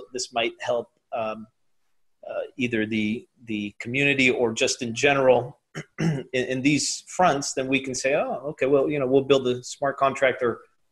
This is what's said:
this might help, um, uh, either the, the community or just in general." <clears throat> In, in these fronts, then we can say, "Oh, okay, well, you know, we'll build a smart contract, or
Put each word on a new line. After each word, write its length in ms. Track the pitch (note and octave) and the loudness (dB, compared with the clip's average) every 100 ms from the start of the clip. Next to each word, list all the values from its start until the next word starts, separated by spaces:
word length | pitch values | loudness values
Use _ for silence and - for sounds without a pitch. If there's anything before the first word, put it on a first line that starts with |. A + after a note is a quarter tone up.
| - | -8
this 200 | B2 - | -10 -6
might 200 | A#2+ A#2+ - | -2 -4 -4
help, 280 | B2 A#2+ A2 _ _ | -4 -4 -4 _ _
um, 340 | B2 A2 A2 A2 _ _ _ _ _ _ _ - | -6 -6 -6 -14 _ _ _ _ _ _ _ -10
uh, 140 | - - - | -8 -8 -4
either 280 | B2 A#2 G#2+ | -2 0 -2
the, 400 | A2 G#2+ A#2 - _ A#2 | 0 -2 -4 -8 _ -8
the 280 | G#2+ G#2 - | -6 -6 -10
community 500 | A#2+ C3 C#3+ C3+ B2+ | -6 -2 0 2 2
or 220 | A2+ A#2 | 2 0
just 300 | A2+ B2+ - | 0 -2 -2
in 120 | A#2+ | -6
general." 640 | A2+ C#3+ C#3 C3 B2 B2+ - _ | 0 2 4 6 4 2 -12 _
<clears throat> 280 | - - - | -16 -16 -2
In, 260 | D#3+ C#3 - | 0 0 -2
in 300 | B2+ B2 C3 | -4 -2 0
these 420 | C3+ D3 - - - | 2 2 0 -6 -10
fronts, 460 | - F3+ C#3+ C#3 | 2 2 2 -2
then 140 | - C3 | -4 -2
we 100 | C3+ | -2
can 160 | C3+ | -2
say, 200 | B2 C3 D3+ | -4 0 0
"Oh, 260 | C4 F#3 C#3 | -2 -6 -8
okay, 200 | - C3+ | -4 2
well, 240 | C#3+ D3 | 2 2
you 80 | D3 | 0
know, 80 | C3 | 2
we'll 160 | C3+ | 2
build 240 | C3 C3+ B2 | 4 2 2
a 160 | B2 | -2
smart 340 | - - C#3 C3+ | -6 -4 -4 0
contract, 440 | C3+ A#2+ C3+ A#2+ | 0 2 2 2
or 200 | A#2+ G#2+ - _ _ | -2 -2 -12 _ _